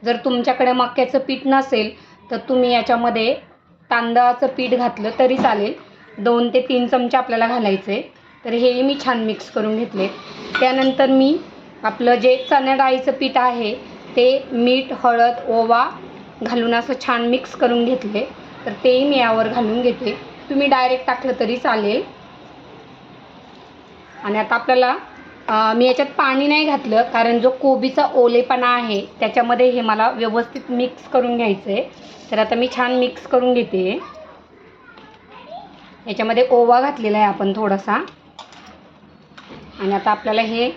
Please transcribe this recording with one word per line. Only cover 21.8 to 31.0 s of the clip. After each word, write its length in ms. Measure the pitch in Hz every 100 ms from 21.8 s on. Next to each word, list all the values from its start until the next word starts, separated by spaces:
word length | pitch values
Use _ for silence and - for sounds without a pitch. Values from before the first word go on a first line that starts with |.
| 208 233 415 - - - - - - - - - - - - - - - - - - - - -
आणि 160 | 208 208
आता 160 | 208 233
आपल्याला, 400 | - 254 247 311 - - - - -
अ, 260 | 220 220
मी 120 | 226 254
याच्यात 220 | 254 277
पाणी 400 | - 285 262 285
नाही 180 | 302 302
घातलं, 360 | 277 269 214
कारण 380 | 247 233 226 233
जो 100 | 240
कोबीचा 560 | 262 277 254 254 262 285
ओलेपणा 640 | - 240 240 247 254 247
आहे 380 | 247 233 202 196 -
त्याच्यामध्ये 500 | 220 214 233 240 254
हे 120 | 247
मला 280 | 226 214 226
व्यवस्थित 520 | 220 226 220 233 269 -
मिक्स 380 | 247 247 -